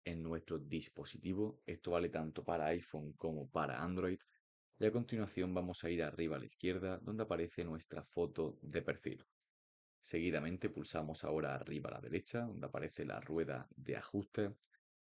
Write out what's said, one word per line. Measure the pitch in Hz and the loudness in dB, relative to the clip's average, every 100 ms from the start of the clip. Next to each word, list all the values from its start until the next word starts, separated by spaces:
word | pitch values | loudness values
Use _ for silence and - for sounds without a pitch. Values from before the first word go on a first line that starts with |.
en | 87 82 | -6 -4
nuestro | 82 80 - 78 | -2 -2 -2 -4
dispositivo. | 71 80 - 80 71 - 87 95 107 - - | -2 -4 -4 -8 -10 -6 -2 2 0 -2 -8
Esto | 85 87 | -4 2
vale | 87 87 | 4 4
tanto | 80 80 - | 0 -2 -4
para | - 85 | 0 2
iPhone | 78 85 - 78 73 | 4 2 0 -6 -6
como | - 82 76 69 | -2 -2 -2 0
para | 80 71 62 | 0 2 0
Android. | 87 92 92 92 - _ _ _ _ - | 0 2 2 0 -6 _ _ _ _ 2
Y | 107 | 4
a | |
continuación | 120 117 113 98 92 92 | 4 2 0 0 0 2
vamos | 90 90 87 | 2 0 0
a | 82 | 0
ir | 85 | 2
arriba | 76 - 80 69 | 2 2 0 0
a | |
la | 55 | -4
izquierda, | - 90 92 95 92 | -2 0 2 0 -2
donde | - 110 | -2 -2
aparece | 107 85 85 - | 2 2 0 0
nuestra | 85 80 - - | -2 -2 -4 -8
foto | - 87 80 82 76 - | -4 0 2 2 0 -2
de | 78 82 | -2 -2
perfil. | 80 - - - - _ _ _ _ _ _ _ | 0 -2 -2 -6 -12 _ _ _ _ _ _ _
Seguidamente | - 82 85 76 80 92 107 | -2 2 4 2 2 0 -2
pulsamos | 82 73 78 78 78 | -2 -4 -2 -2 -2
ahora | 76 78 71 | 0 2 2
arriba | 67 - 73 58 | 0 -2 -4 -4
a | |
la | - | -6
derecha, | 58 90 - 120 | -2 -2 -2 -2
donde | 120 92 | -2 -4
aparece | 65 69 76 - | -4 -4 -4 -4
la | 73 50 | -4 -4
rueda | - 80 69 64 - | -2 0 2 -2 -6
de | - 67 58 | -10 -4 -4
ajuste. | - 101 101 - 101 - _ - _ _ _ | 0 -2 0 0 0 -2 _ -20 _ _ _